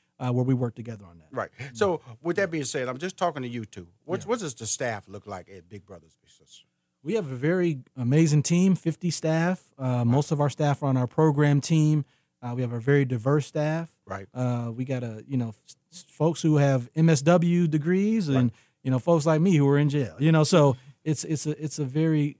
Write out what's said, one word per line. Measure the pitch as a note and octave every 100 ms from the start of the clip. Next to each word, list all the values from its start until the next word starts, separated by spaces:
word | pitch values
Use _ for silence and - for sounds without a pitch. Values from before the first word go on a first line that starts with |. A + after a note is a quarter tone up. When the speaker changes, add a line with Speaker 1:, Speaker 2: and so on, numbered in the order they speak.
| _ _
Speaker 1:
uh, | B2+
where | B2
we | B2+
work | B2+ A#2+ A#2+
together | A#2 G#2 G2
on | E2+
that. | _
Speaker 2:
Right. | B2+ G2 - C3+
So | A#2 G3+ D#3+ B2 A2+
with | E3 F3
that | F#3+
being | D#3+
said, | C3 C#3+ B2+
I'm | B2+
just | F#3 -
talking | F3 D3
to | B2
you | A#2+
two. | G#2+ F#2+ F2 _
What's, | D3 F#3
Speaker 1:
Yeah. | G3
Speaker 2:
what | A#3
does | D#3+
the | - A2
staff | - B2 G#2 G2
look | G2+ G#2
like | F#2 F2
at | F#2+ E2+
Big | G2+ F#2+
Brothers | F2 E2 _
Big | _
Sisters? | _ _ - _ _ _ _
Speaker 1:
We | D3
have | A3 D3
a |
very | B2+ D3 F#3 F3 C3+ - C3
amazing | B2 D3+ D#3+ D3+
team, | - F3 F#3+ F3+
fifty | E3 - F3
staff. | - D#3+ D#3+ E3+ F#3 _ -
Uh, | C3 B2
most | A#2 C3+ C#3+
of | D3
our | D3
staff | - D3 C3+
are | C#3
on | C3
our | B2
program | - D#3 C#3+ D3 C#3+
team. | - D#3+ D3+ D3+ - _ _ _
Uh, | A#2+
we | B2
have | A#2+
a | A#2
very | B2 C#3+
diverse | C3 B2 C3 D3 -
staff. | D3+ D3+ E3 E3 _ -
Speaker 2:
Right. | G2 G2
Speaker 1:
Uh, | B2+ B2 A#2+ A#2
we | A#2
got | B2+ B2+
a, | A#2 A2 C#3
you | C3
know, | A#2 - _
s-, | - _
s-, | - -
folks | - D3+ C3+
who | D#3+ D3
have | C#3 C3 B2
M | D#3 E3
S | C#3+
W | D3 F3 E3+ F3 E3
degrees | D3+ D#3 F#3+ G#3 A3+ D3+
and, | C3
Speaker 2:
Right. | A#2+ - _ _
Speaker 1:
you | C3
know, | B2+
folks | F3 E3 D#3
like | D#3
me | F#3+ D#3
who | C#3
are | C#3+
in | D3
jail. | D3 G#2 -
You | D#3
know, | D#3+
so | D3 F3 C#3+ B2 - -
it's, | D#3 C#3+
it's | D3+ D3+ D3+
a, | D3+
it's | D3+ -
a |
very, | C3+ D3+ D#3+ D3+ D3